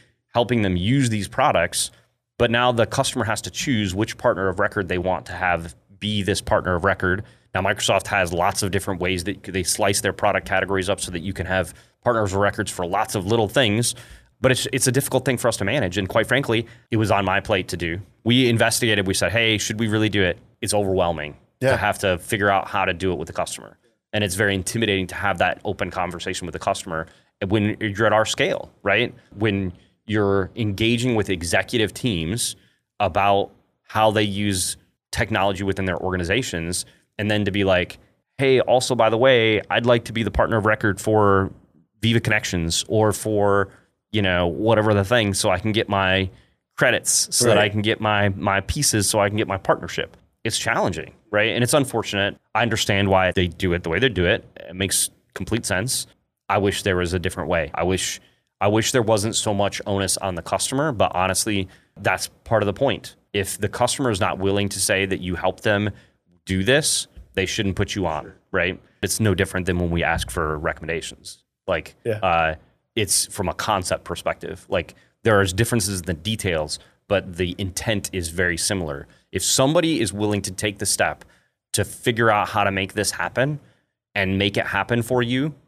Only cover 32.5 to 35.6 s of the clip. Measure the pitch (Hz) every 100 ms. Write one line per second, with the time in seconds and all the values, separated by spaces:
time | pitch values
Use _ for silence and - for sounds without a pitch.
32.5 | - _ _ _ - 95 98 101 101 -
33.5 | - _ _ _ 110 110 104 107 98 104
34.5 | 95 - - _ _ _ - 110 107 98
35.5 | 92